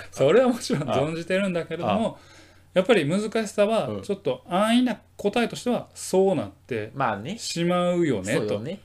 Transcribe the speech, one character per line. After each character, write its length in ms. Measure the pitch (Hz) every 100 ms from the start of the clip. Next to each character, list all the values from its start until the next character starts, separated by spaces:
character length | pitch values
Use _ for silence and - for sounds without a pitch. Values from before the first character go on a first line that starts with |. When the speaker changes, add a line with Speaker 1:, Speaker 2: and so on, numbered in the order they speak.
| -
Speaker 1:
そ 200 | - 135
れ 80 | 208
は 80 | 262
も 100 | 247
ち 140 | -
ろ 60 | 180
ん 40 |
存 320 | 135 107 147 165
じ 100 | 165
て 100 | 185
る 120 | 196
ん 40 |
だ 120 | 175
け 120 | 156 165
れ 20 |
ど 80 | 120
も、 240 | 196 220
Speaker 2:
う 20 |
ん。 20 | - - - - - _
Speaker 1:
や 80 | 180
っ 60 | 185
ぱ 80 |
り 120 | 214 143
難 140 | 190 214 220 208
し 40 |
さ 160 | - 208
は、 220 | 226 139
Speaker 2:
う 100 | 104
ん。 40 |
Speaker 1:
ち 80 | 95
ょ 60 | 196
っ 40 |
と 220 | 143 123 -
安 280 | 180 220 233
易 60 |
な 140 | 247 208 - -
答 240 | 202 240
え 60 | 226
と 80 | -
し 80 |
て 40 | 240
は、 200 | 214 -
そ 400 | - - 185 196
う 20 |
な 100 | 160
っ 60 | 101
て 400 | - - 113 107
Speaker 2:
ま 180 | 131 127
あ 60 | 101
ね。 180 | 120 220
Speaker 1:
し 280 | - 170
ま 280 | 170 180 180
う 140 | 175 165
よ 160 | 110
ね、 100 | 92 143
と。 20 |
Speaker 2:
そ 60 | 107
う 20 |
よ 60 | 107
ね。 200 | 120 190